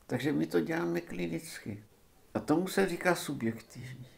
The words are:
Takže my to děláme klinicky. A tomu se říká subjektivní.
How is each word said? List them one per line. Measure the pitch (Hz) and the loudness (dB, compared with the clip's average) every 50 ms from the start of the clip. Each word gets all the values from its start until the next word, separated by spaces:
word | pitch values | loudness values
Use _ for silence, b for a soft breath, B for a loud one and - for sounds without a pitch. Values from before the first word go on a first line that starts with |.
| b | b
Takže | - - - 127 156 | -2 -2 0 2 2
my | 143 151 160 | 2 2 2
to | 156 - 175 | 2 2 2
děláme | 165 165 165 170 175 170 170 175 | 2 2 0 0 0 0 -2 -2
klinicky. | 170 - 170 175 175 165 165 160 - - - - - - 113 110 - - - _ - - - - - - - | -4 -4 -4 -4 -2 -2 -2 -4 -6 -8 -12 -10 -8 -8 -8 -8 -10 -16 -20 _ -20 -20 -20 -20 -12 -6 -4
A | 107 | -2
tomu | 107 - 151 170 185 | 2 4 4 4 4
se | 190 - 208 190 180 | 2 2 2 2 2
říká | 170 - - 180 170 | 2 2 4 4 2
subjektivní. | 170 - - 139 - 113 113 113 - - - - 123 127 127 127 127 - - - | 2 0 -4 -2 0 0 0 0 -2 -8 -14 -14 -12 -12 -10 -10 -12 -14 -16 -18